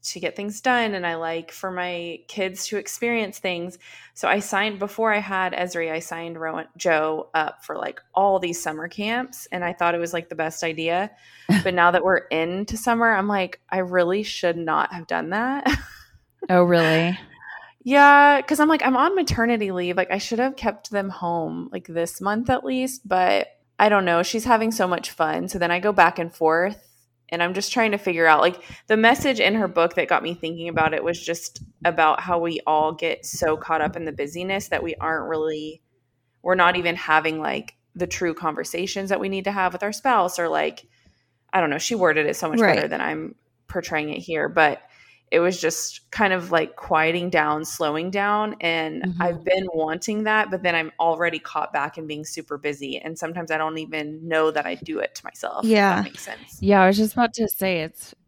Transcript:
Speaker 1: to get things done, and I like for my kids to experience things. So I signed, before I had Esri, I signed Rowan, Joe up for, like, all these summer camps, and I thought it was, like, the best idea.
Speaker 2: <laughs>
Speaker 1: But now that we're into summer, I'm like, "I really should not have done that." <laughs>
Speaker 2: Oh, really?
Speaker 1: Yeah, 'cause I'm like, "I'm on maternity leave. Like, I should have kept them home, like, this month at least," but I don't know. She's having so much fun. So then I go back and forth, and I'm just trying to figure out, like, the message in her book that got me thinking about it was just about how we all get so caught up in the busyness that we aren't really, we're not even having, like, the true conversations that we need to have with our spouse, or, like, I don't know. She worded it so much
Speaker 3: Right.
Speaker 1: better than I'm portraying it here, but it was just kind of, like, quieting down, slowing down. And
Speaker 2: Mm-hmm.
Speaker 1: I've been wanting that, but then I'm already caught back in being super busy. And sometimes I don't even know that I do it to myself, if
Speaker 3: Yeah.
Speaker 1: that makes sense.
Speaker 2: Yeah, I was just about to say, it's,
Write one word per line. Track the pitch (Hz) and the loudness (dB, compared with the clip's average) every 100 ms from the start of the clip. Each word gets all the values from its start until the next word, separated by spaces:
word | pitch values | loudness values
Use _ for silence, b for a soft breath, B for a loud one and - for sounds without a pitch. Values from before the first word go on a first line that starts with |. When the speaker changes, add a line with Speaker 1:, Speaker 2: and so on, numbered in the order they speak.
Speaker 1:
to | - 180 | -12 -6
get | 170 - | -6 -6
things | 202 208 | -8 -4
done, | 262 247 220 | 0 0 0
and | 196 | -2
I | 175 165 | -4 -4
like | 165 165 165 | -4 -6 -8
for | - 190 | -10 -8
my | 180 180 175 170 165 - | -6 -6 -6 -8 -12 -12
kids | - 185 185 - | -6 -6 -6 -8
to | 208 | -6
experience | 208 - 233 233 202 - | -8 -6 -2 -2 -4 -6
things. | 190 175 175 - b b b | -6 -4 -8 -12 b b b
So | - - | -4 0
I | 202 | 0
signed, | 202 196 214 202 | 0 -2 -2 -4
before | 202 214 226 | -6 -2 0
I | 208 | 0
had | 196 190 185 | -2 -2 -2
Esri, | - 180 175 165 | -4 -6 -4 -4
I | 160 | -6
signed | - 165 170 165 | -8 -10 -10 -8
Rowan, | 160 165 165 - | -8 -8 -10 -4
Joe | 180 156 156 156 - | 0 2 2 -2 -4
up | 160 151 - | -2 -2 -6
for, | - 156 | -10 -8
like, | - - - | -8 -10 -4
all | 180 196 190 | 2 4 2
these | 175 170 | 0 -4
summer | 165 156 175 | -6 -6 -8
camps, | - 208 240 254 - - | -6 -4 -4 -6 -12 -10
and | 185 | -6
I | 175 | -6
thought | 175 175 170 | 0 0 0
it | |
was, | 170 | -2
like, | 175 170 | -6 -2
the | 160 | 0
best | 160 160 | 0 -2
idea. | 170 160 165 175 208 B B B B | -4 -2 -2 0 -2 B B B B
Speaker 2:
<laughs> | 208 | 2
Speaker 1:
But | 185 | 4
now | 180 170 | 6 6
that | 180 | 6
we're | 175 180 | 4 2
into | - 160 165 185 208 226 | 0 -2 -2 -4 -6 -4
summer, | - 233 233 | -2 2 2
I'm | 208 208 | 2 0
like, | 202 180 - _ | -2 -2 -8 _
"I | 185 | -4
really | 180 180 170 196 | 0 2 2 0
should | 214 - 175 170 | -4 -2 -2 -2
not | 160 151 - | 0 0 -2
have | 175 165 | -6 -6
done | 170 160 | -4 -2
that." | 202 247 277 - | -4 -2 -2 -2
<laughs> | 285 B B B B _ _ 381 | -2 B B B B _ _ 2
Speaker 2:
Oh, | 180 | 4
really? | 175 170 160 160 170 185 B B B B B _ | 6 6 6 4 2 -2 B B B B B _
Speaker 1:
Yeah, | 247 277 285 285 285 285 | 2 8 10 10 8 6
'cause | 269 302 | 2 2
I'm | 302 | 4
like, | 311 | 4
"I'm | 262 254 | 4 4
on | 311 392 | 4 2
maternity | 311 - 233 233 202 | 0 0 2 2 0
leave. | 180 175 180 | -2 0 0
Like, | 180 | 0
I | 196 | -2
should | - 226 | -2 -2
have | 254 | -2
kept | 269 226 220 - | -2 -4 -4 -4
them | 208 196 | -4 -4
home, | - 175 170 160 165 175 | -4 -4 -2 -4 -6 -8
like, | 180 175 | -10 -8
this | 170 170 - | -4 -4 -4
month | 190 214 240 | -2 -2 0
at | 254 | 0
least," | 269 262 262 262 202 | 0 -2 -4 -6 -2
but | 185 180 196 - _ _ - | 2 4 2 0 _ _ 2
I | 208 | 4
don't | 202 | 4
know. | 185 170 | 4 2
She's | 180 226 | 2 -2
having | 254 226 226 | 2 2 2
so | 220 185 | 0 0
much | 175 - | 0 -4
fun. | - 160 160 180 | -2 -2 0 -4
So | 185 | -2
then | 175 | 0
I | 175 | 0
go | 208 | 2
back | 196 170 175 | 6 6 4
and | 165 | -6
forth, | - 160 165 185 208 _ _ _ _ _ | 0 2 4 2 -4 _ _ _ _ _
and | 170 | -2
I'm | 175 | -2
just | 185 202 | -2 -2
trying | 247 220 | 0 0
to | 202 | 0
figure | 196 165 165 | -2 4 6
out, | 151 | 6
like, | 175 180 B B - | 6 0 B B 0
the | 220 | 4
message | 226 277 285 220 | 6 4 2 2
in | 196 | 2
her | 220 190 | 2 0
book | 175 170 | 2 2
that | 180 156 | 2 0
got | 165 | 0
me | 165 | 0
thinking | 175 160 165 170 | -6 -8 -8 -4
about | 165 160 | 0 0
it | 156 | 0
was | 170 170 | -2 -4
just | - 170 - - - _ | -6 -8 -10 -16 -20 _
about | 175 165 156 - | -2 4 4 2
how | 180 175 | 0 -2
we | 170 160 - | -2 -4 0
all | 156 156 | 2 0
get | 160 165 - - | -2 -4 -6 -8
so | - 160 156 | -4 -2 -2
caught | - 160 | -2 -2
up | 151 170 | -2 -4
in | |
the | 160 | -8
busyness | 151 147 170 185 196 - | -6 -8 -6 -6 -6 -4
that | 160 | -4
we | 165 - | -4 -6
aren't | 160 160 - | -4 -4 -4
really, | 160 156 156 156 160 _ _ _ _ _ _ | -4 -2 -4 -8 -14 _ _ _ _ _ _
we're | 175 | 0
not | 185 175 180 | 4 4 4
even | 170 175 | 0 -2
having, | - 156 160 160 | 2 2 2 -2
like, | 151 139 - - _ 175 | -4 -6 -8 -18 _ -8
the | 175 | -6
true | - 175 | -2 -4
conversations | 160 165 151 165 170 190 202 196 | -2 -4 -4 -6 -6 -6 -6 -4
that | 196 | -2
we | 196 | -2
need | 196 | -4
to | 196 | -4
have | 202 185 | 0 -2
with | 180 | -2
our | 208 | -4
spouse, | 208 269 233 180 180 | -2 2 2 2 0
or, | 170 | -2
like, | 156 156 - - _ _ _ _ _ _ | 0 -2 -4 -16 _ _ _ _ _ _
I | 190 | 0
don't | 160 | 0
know. | 147 | -2
She | - 226 | -4 2
worded | 175 151 147 | 2 4 0
it | 151 | -2
so | 165 | -2
much | 233 | 2
Speaker 3:
Right. | 208 147 | 4 2
Speaker 1:
better | 151 | 0
than | 156 | -4
I'm | 156 156 160 - _ _ - | -4 -6 -10 -16 _ _ -10
portraying | 180 165 156 151 | -8 -6 -6 -6
it | 151 | -8
here, | 175 160 147 | -6 -4 0
but | 170 151 143 - b b b _ | 4 4 2 -8 b b b _
it | 165 | 2
was | 175 180 | 2 0
just | 170 - - - _ | -2 -4 -8 -12 _
kind | - 202 | 0 2
of, | 185 175 | 2 0
like, | 170 156 - | 0 0 -6
quieting | - 156 160 175 180 | 0 2 2 0 0
down, | 175 151 151 | 2 2 0
slowing | 160 - 156 156 175 | -4 -4 -2 -2 -4
down. | 196 202 208 214 - | -2 0 0 -2 -4
And | 165 165 160 160 | -2 -2 -4 -4
Speaker 2:
Mm-hmm. | 185 175 | -4 -2
Speaker 1:
I've | 175 165 | -2 -2
been | 175 185 190 | -2 -2 -2
wanting | 160 156 170 - 214 | -2 -2 -4 -4 -4
that, | 214 214 208 | 0 0 0
but | 190 | -2
then | 175 165 | 0 0
I'm | 160 - | -2 -2
already | 165 160 170 160 | 0 2 0 -2
caught | - 156 - | -6 -6 -4
back | 147 147 165 | -4 -4 -6
in | 156 | -12
being | 151 | -10
super | 151 - 156 147 | -10 -12 -10 -8
busy. | 147 143 139 131 | -6 -6 -8 -10
And | - 160 | -10 -8
sometimes | 160 175 165 | -8 -8 -6
I | 156 | -4
don't | 156 160 | -4 -6
even | 156 156 151 156 165 | -8 -8 -8 -10 -4
know | 160 156 | 0 2
that | 156 175 | 0 -4
I | 180 | -8
do | 160 156 | -8 -6
it | - - | -6 -8
to | |
myself, | - - - - | -18 -10 -8 -4
if | 226 | 2
Speaker 3:
Yeah. | 214 196 185 | 4 4 2
Speaker 1:
that | |
makes | 202 - | -4 -10
sense. | - - - - | -16 -16 -18 -4
Speaker 2:
Yeah, | 190 202 | 4 6
I | 185 | 8
was | 202 | 6
just | 220 | 2
about | - 233 | 0 -2
to | 233 214 | 0 -4
say, | - 190 175 | -2 -2 -2
it's, | 160 - - - | -6 -12 -20 -20